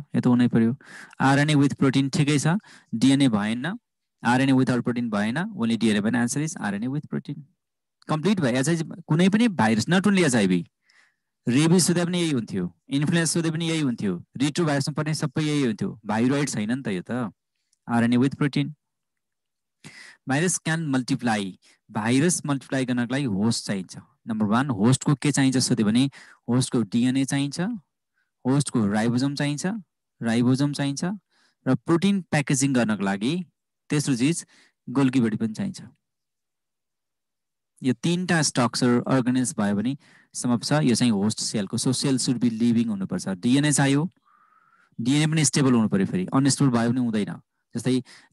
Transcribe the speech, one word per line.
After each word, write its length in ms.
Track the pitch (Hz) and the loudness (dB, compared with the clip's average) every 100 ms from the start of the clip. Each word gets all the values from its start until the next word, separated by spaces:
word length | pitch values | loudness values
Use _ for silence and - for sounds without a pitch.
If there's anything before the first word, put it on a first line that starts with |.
| 143 120 | -4 0
यो 60 | |
त 60 | 123 | 2
हुनै 200 | 123 123 | 4 4
पर्यो। 300 | - 113 135 - - - - | 4 2 -2 -12 -20 -20 -2
आरएनए 320 | 135 139 151 | 2 2 4
with 220 | 147 139 - | 4 2 2
protein 380 | 135 135 139 | 2 2 0
ठिकै 260 | - 143 147 | 0 0 2
छ, 80 | 151 202 - - _ 110 | 0 -2 -4 -20 _ 2
डिएनए 340 | 127 139 135 | 4 6 4
भएन, 500 | 107 104 120 147 226 _ _ _ _ | 2 -2 -4 -6 -8 _ _ _ _
आरएनए 280 | 117 127 135 | 0 2 4
without 300 | 131 127 123 | 4 2 0
protein 280 | 120 120 120 | -2 -4 -2
भएन, 280 | 104 107 139 | -2 -2 -2
only 400 | 208 196 113 113 | -6 -4 -2 0
डिएनए 240 | 113 104 | 2 2
भएन। 240 | 104 120 120 | 0 0 -2
Answer 220 | 143 156 | -2 -6
is 140 | - | -6
आरएनए 260 | 104 98 123 | -6 -4 -6
with 180 | 147 - | -6 -6
protein। 360 | 147 - - 143 _ _ _ _ _ - | -10 -8 -14 -16 _ _ _ _ _ -6
कम्प्लिट 320 | 156 160 208 | -2 0 0
भयो। 200 | 135 127 | 0 0
एचआइभी, 420 | 139 170 160 - - | 0 -2 -4 -12 -2
कुनै 220 | 156 185 | 2 4
पनि 180 | 214 240 | 4 2
भाइरस, 380 | 165 220 220 208 | 2 2 2 2
not 160 | 185 | 2
only 240 | 196 190 160 | 4 4 4
एचआइभी, 420 | 120 98 90 - _ _ _ _ _ _ _ - | 4 4 2 -2 _ _ _ _ _ _ _ 0
रेबिज 360 | 123 160 185 | 2 4 4
सोधे 220 | 160 175 170 | 4 0 0
पनि 140 | 180 | -2
यही 120 | 165 | 0
हुन्थ्यो, 440 | 131 104 98 90 _ _ | -2 -4 -6 -6 _ _
इन्फ्लुएन्जा 360 | 139 151 170 165 | -2 0 0 0
सोधे 260 | 175 160 | -2 -2
पनि 180 | 160 165 | -2 -2
यही 120 | 160 | -2
हुन्थ्यो, 440 | 143 117 104 90 - - | -2 -2 -4 -4 -8 -4
रिट्रोभाइरसमा 640 | 143 147 160 143 139 151 | -2 0 0 0 -2 -4
पनि 100 | 151 | -4
सबै 280 | 156 160 - | -4 -4 -2
यही 240 | 151 147 131 | -2 0 0
हुन्थ्यो, 340 | 107 98 92 101 | -2 -6 -8 -4
भाइरोइड 440 | 110 123 143 147 | 0 2 2 -2
छैन 220 | 113 104 | -4 -4
नि 100 | 131 | -4
त 60 | 120 | -4
यो 160 | 90 - | -6 -6
त। 240 | 120 110 _ _ _ _ _ - | -6 -6 _ _ _ _ _ -2
आरएनए 280 | 120 117 120 | 0 2 2
with 180 | 139 - | 2 0
protein। 380 | 147 147 143 151 _ _ _ _ _ _ _ _ _ _ - - - - - | -2 0 -4 -8 _ _ _ _ _ _ _ _ _ _ -20 -20 -20 -16 -4
भाइरस 300 | 135 180 - 165 | -2 0 -2 -4
can 280 | 165 156 131 | -4 -2 -2
multiply, 560 | 123 131 120 107 98 - _ _ _ | -2 -4 -2 -2 -4 -10 _ _ _
भाइरस 500 | 110 110 131 175 - 147 | -4 0 2 2 0 -4
मल्टिप्लाई 400 | 139 - 135 127 | -4 -4 -4 -2
गर्नको 280 | 123 117 | -2 -2
लागि 100 | 131 | -2
होस्ट 420 | 139 95 113 113 - | -2 0 0 -2 -4
चाहिन्छ। 320 | 98 90 - - _ - | -6 -8 -16 -20 _ -8
नम्बर 180 | 110 104 | -2 0
वान, 240 | 113 147 | 0 0
होस्टको 460 | 104 110 131 - 143 | 0 2 2 0 0
के 160 | 147 | 0
चाहिन्छ 260 | 139 135 127 | 2 2 2
सोध्यो 280 | - 113 104 | 0 0 2
भने 240 | 117 139 - - _ - | 2 0 -4 -20 _ -2
होस्टको 320 | 123 123 127 | -2 0 -2
डिएनए 440 | 104 117 127 135 135 | 0 0 2 0 -2
चाहिन्छ, 340 | 139 143 139 190 226 _ _ _ _ _ _ 123 | -2 -4 -4 -6 -6 _ _ _ _ _ _ 0
होस्टको 420 | 143 - 123 101 | 0 0 0 0
राइबोसोम 480 | 107 113 120 139 143 | 0 0 0 -2 -2
चाहिन्छ, 300 | 147 143 185 226 - _ _ _ | -4 -2 -4 -6 -12 _ _ _
राइबोसोम 520 | 117 117 123 131 143 | -2 2 2 2 0
चाहिन्छ, 300 | 143 139 139 175 208 _ _ _ _ 135 | -2 -4 -4 -6 -6 _ _ _ _ -2
र 80 | 131 | -2
प्रोटिन 460 | - 165 190 202 | 0 2 2 0
प्याकेजिङ 520 | - 151 139 139 139 | 0 -2 0 0 2
गर्नको 300 | 127 110 104 | 2 0 0
लागि 420 | 98 98 117 175 175 _ _ _ _ | -2 -2 -2 -4 -8 _ _ _ _
तेस्रो 260 | 147 147 120 | -2 0 0
चिज 300 | 135 170 - _ _ _ - | 0 -2 -8 _ _ _ -6
गोल्गी 320 | 123 135 131 | 0 2 2
बडी 160 | 113 107 | 0 0
पनि 160 | 113 | -4
चाहिन्छ। 280 | 110 98 - - _ _ _ _ _ _ _ _ _ _ _ _ _ _ _ _ _ _ _ | -4 -8 -8 -18 _ _ _ _ _ _ _ _ _ _ _ _ _ _ _ _ _ _ _
यो 100 | 135 | -4
तिनवटा 480 | 120 160 175 185 170 | 0 0 0 0 0
स्ट्रक्चर 600 | 147 - 120 - 123 120 - | 0 0 -2 2 2 2 2
अर्गनाइज 480 | 131 120 127 123 85 | 0 2 0 -2 -2
भयो 160 | 101 101 | -2 0
भने 220 | 117 143 _ _ _ | -2 -6 _ _ _
समाप्त 320 | - 127 117 - | -6 -2 -2 0
छ। 60 | 147 | 0
यो 120 | 147 110 | 2 2
चाहिँ 160 | 123 | 2
होस्ट 280 | 101 104 - | 2 0 -2
सेलको। 380 | - 117 95 113 | -6 -6 -4 -2
So 160 | 135 | -2
cell 240 | 127 143 131 | -2 0 0
should 220 | - 120 | 0 0
be 100 | 120 | 0
living 380 | 113 120 113 117 | 2 2 2 0
हुनुपर्छ। 400 | 98 95 92 98 92 | -4 -4 -6 -6 -4
डिएनए 320 | 117 139 147 | 0 2 2
चाहियो, 380 | 143 135 139 170 _ _ _ _ _ _ _ _ - | 2 2 2 -2 _ _ _ _ _ _ _ _ -6
डिएनए 280 | 117 147 156 | 0 2 2
पनि 180 | 160 139 | 2 0
स्टेबल 280 | 160 135 | 2 2
हुनु 160 | 120 104 | 4 2
पर्यो, 160 | 98 95 | 0 0
फेरि 200 | 92 92 | -2 -2
अनस्टेबल 380 | 135 139 - 139 | 0 0 2 2
भयो 180 | 117 117 | 2 0
भने 100 | 127 | 0
हुँदैन। 300 | 120 107 92 82 _ _ _ 120 | -2 -2 -4 -8 _ _ _ -6
जस्तै 260 | 127 127 - - _ | -2 -2 -4 -20 _